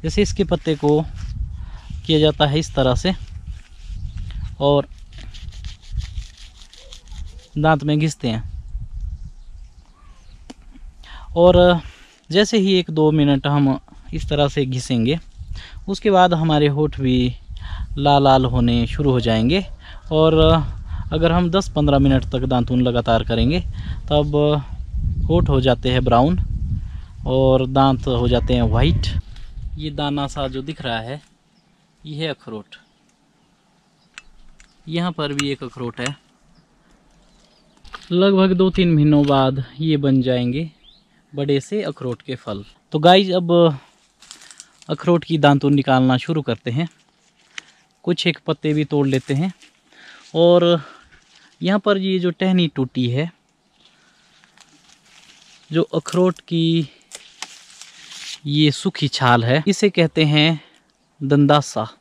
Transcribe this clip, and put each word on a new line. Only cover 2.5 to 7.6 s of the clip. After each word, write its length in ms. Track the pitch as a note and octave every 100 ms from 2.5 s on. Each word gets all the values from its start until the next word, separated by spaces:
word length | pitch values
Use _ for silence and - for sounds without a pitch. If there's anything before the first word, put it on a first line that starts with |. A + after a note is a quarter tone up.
| D3
इस 140 | D#3 -
तरह 200 | C3 B2
से 180 | - F#3 - - - - - - - - - - - - - -
और 280 | C#3 C#3+ - - - - - - - - - - - - - - - - - - - - - - - - - - -
दांत 260 | -